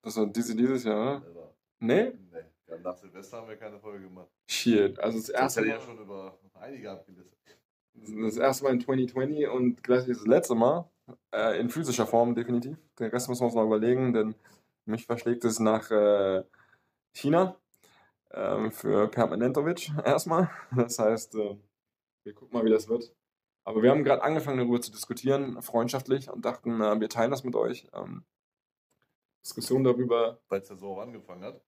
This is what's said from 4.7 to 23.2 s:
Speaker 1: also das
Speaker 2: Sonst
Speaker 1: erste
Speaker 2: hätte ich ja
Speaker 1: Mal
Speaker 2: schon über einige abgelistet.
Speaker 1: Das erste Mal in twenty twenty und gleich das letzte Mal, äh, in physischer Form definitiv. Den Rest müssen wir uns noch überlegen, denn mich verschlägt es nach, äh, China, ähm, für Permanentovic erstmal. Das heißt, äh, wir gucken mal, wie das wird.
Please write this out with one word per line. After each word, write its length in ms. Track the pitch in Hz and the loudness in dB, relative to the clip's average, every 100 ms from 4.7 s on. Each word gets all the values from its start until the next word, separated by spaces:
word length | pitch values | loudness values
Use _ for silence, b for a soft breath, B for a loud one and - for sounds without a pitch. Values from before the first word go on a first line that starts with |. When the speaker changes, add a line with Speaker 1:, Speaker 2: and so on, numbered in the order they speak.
| 110 98 - | 6 4 2
Speaker 1:
also 180 | 107 113 | -2 -2
das 80 | 110 | -4
Speaker 2:
Sonst 140 | 123 | 0
Speaker 1:
erste 200 | 131 113 | 0 2
Speaker 2:
hätte 80 | 110 | 0
ich 40 | |
ja 60 | 113 | -2
Speaker 1:
Mal 60 | 113 | -10
Speaker 2:
schon 100 | 113 | -16
über 400 | 101 98 95 - 95 | -16 -14 -14 -18 _
einige 380 | 92 113 135 104 | -20 -16 -14 -14
abgelistet. 440 | 95 - 90 - _ _ b _ _ _ - | -16 -18 -20 -20 _ _ b _ _ _ -20
Speaker 1:
Das 420 | 110 107 110 110 | -14 -4 -4 2
erste 280 | 135 135 139 | 2 2 0
Mal 80 | |
in 60 | 123 | 0
twenty 260 | 123 131 123 | 0 -2 0
twenty 400 | 131 135 151 143 | -2 -4 -2 -2
und 340 | 123 123 120 | 2 0 0
gleich 220 | - 127 127 | 2 2 2
das 180 | 120 107 | -2 4
letzte 260 | 135 131 | 4 4
Mal, 340 | 113 120 165 170 _ - - _ | 2 4 2 -4 _ -20 -20 _
äh, 260 | 107 110 92 | -2 0 0
in 120 | 120 | -2
physischer 340 | 151 147 127 107 | -4 -4 0 2
Form 300 | 117 120 117 | 4 4 0
definitiv. 420 | 120 120 127 156 _ _ | -2 -2 -4 -12 _ _
Den 100 | 113 | -4
Rest 200 | - 123 | -4 -4
müssen 120 | 123 | -2
wir 40 | 120 | 0
uns 80 | 117 | 2
noch 100 | 110 | 2
überlegen, 480 | 107 117 127 127 | 4 4 2 2
denn 220 | 117 107 107 b b b _ - | 2 0 -4 b b b _ -8
mich 220 | 110 - | -8 -4
verschlägt 360 | 120 120 120 | -4 -2 0
es 160 | 117 113 | 0 2
nach, 300 | 110 110 - | 2 2 2
äh, 540 | 107 104 104 98 95 - b b b b b _ - | 4 4 4 2 0 -4 b b b b b _ -6
China, 400 | 143 165 185 - _ b b b b b _ | 2 4 2 -2 _ b b b b b _
ähm, 420 | - 98 104 110 | -6 -2 0 -2
für 360 | 110 107 101 107 | -4 0 2 2
Permanentovic 800 | - 113 98 123 143 151 180 - 147 - | 2 0 2 0 0 -2 -4 -6 -4 0
erstmal. 460 | 139 - 165 185 B B 123 | 0 2 2 0 B B -2
Das 240 | 117 - | 0 2
heißt, 340 | 110 113 - | 2 2 -4
äh, 240 | 110 104 101 _ _ _ _ _ _ 104 | -6 -6 -6 _ _ _ _ _ _ -20
wir 80 | 104 | -20
gucken 180 | - 120 | -6 0
mal, 40 | |
wie 60 | 110 | 4
das 180 | 110 107 | 4 2
wird. 220 | 120 117 _ | -4 -4 _